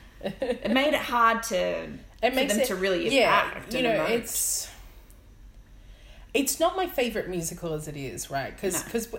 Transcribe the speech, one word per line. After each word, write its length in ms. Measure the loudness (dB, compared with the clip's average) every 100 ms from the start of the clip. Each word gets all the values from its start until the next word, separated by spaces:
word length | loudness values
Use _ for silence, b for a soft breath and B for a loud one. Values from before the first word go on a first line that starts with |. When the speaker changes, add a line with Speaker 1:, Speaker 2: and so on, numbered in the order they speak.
| B B
Speaker 1:
<laughs> 0 |
Speaker 2:
It 480 | -8 -4 -2 -2 2
made 240 | 4 4
it 60 | 2
hard 420 | 2 4 6 4
to, 440 | 0 -2 0 -2 -6 -12 -16 0
Speaker 1:
It 80 | 2
Speaker 2:
for 40 | 4
Speaker 1:
makes 160 | 2
Speaker 2:
them 100 | 2
Speaker 1:
it, 40 | 2
Speaker 2:
to 60 | 0
really 380 | 0 0 2
Speaker 1:
yeah, 360 | 4 6 6 2
Speaker 2:
act 180 | -4 -6
Speaker 1:
you 60 | -2
Speaker 2:
and 80 | 2
Speaker 1:
know, 160 | 2
Speaker 2:
emote. 60 | 2
Speaker 1:
it's, 580 | 0 -2 -2 -2 -2 -6 B B B B -20 -20 -20 -20 -20 -20 b b b b b b
it's 260 | -2 0 2
not 160 | 0 2
my 100 | -2
favourite 420 | -2 -2 -2 -4
musical 440 | -4 -4 -6 -6
as 160 | -6 -6
it 80 | -8
is, 340 | -8 -8 -6
right? 260 | -6 -6 -4
'Cause, 260 | -2 -2
Speaker 2:
No. 60 | -2
Speaker 1:
'cause 160 | -4 -4